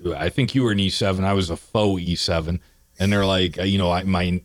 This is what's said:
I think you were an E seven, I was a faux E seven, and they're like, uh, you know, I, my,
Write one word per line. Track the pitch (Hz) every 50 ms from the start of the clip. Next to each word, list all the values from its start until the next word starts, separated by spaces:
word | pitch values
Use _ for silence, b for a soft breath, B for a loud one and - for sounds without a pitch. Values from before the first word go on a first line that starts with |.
| - 90 82
I | 71 80 87
think | - - 131 101 -
you | 135 131
were | 117
an | 104 101
E | 98 95
seven, | - - 110 98 95 92 95
I | 98 101
was | 98 95 85
a | 85 -
faux | - - - 113 107 104 98 92
E | 87 90 85
seven, | - - - 87 82 80 80 87 87 b b b b b b _ -
and | 92 101
they're | 104 101 98
like, | 98 95 92 92 90 - -
uh, | 92
you | 98 98 98
know, | 92 87
I, | 85 87 90
my, | 98 92 87 90 90 87 90 -